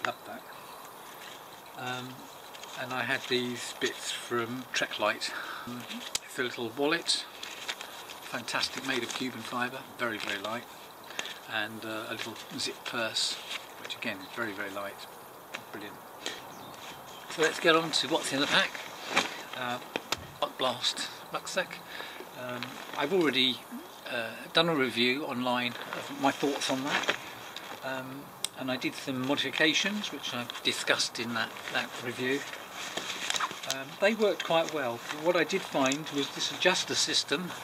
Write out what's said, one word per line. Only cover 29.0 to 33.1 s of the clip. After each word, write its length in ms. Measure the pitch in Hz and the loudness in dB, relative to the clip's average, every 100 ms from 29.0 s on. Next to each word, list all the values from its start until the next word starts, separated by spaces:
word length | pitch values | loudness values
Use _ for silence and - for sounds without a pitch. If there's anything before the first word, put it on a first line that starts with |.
| - 131 131 | -4 -2 2
modifications 840 | 143 135 - 156 143 196 208 - | 2 2 6 6 6 2 0 -2
which 220 | 139 - | -4 -4
I've 300 | 123 120 - | -4 -4 -2
discussed 580 | - - - 131 - - | -2 0 2 4 4 0
in 140 | 113 | -2
that, 160 | 117 110 - - | 0 -2 -4 -2
that 160 | 131 120 - | -2 -2 -4
review. 360 | 123 117 127 139 - - - - - - - | -4 0 2 2 0 -8 -10 -8 -6 -4 -4